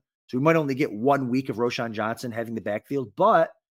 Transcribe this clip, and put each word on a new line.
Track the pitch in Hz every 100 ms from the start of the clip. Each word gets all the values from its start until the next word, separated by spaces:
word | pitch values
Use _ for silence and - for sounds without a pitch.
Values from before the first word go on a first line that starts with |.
| _ _ _
so | 127
we |
might | 151 165
only | 143 127
get | 151
one | 104 127 139 127
week | 127 135
of | 107
Roschon | 120 120 117
Johnson | 107 110 113 123
having | 110 113 113
the |
backfield. | 98 104 - 139 113 -
But | 196 214 - - _